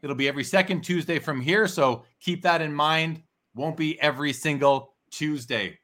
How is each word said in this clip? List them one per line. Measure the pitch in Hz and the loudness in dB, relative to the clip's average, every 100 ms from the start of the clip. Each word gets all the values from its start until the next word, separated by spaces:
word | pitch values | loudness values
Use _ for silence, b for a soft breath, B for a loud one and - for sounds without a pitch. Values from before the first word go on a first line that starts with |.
it'll | 143 131 | -6 -2
be | 139 | 0
every | 139 | -2
second | 127 190 185 180 | 0 2 2 -2
Tuesday | - 175 160 160 | -2 -2 0 -2
from | - 135 | -2 -4
here. | 127 202 202 | 0 2 2
So | 180 135 117 b b | 2 2 2 b b
keep | - 175 | -6 0
that | 175 165 | 2 2
in | 156 147 | 0 0
mind. | 151 160 160 160 - _ _ 113 | 2 2 0 -4 -14 _ _ -6
Won't | 156 160 | -4 -2
be | 156 156 | -2 0
every | 147 135 147 | 0 0 -4
single | 131 156 143 139 139 139 _ _ | -2 -2 4 4 4 -2 _ _
Tuesday, | - 151 147 120 117 92 78 | -6 -4 -4 -4 -4 -4 -8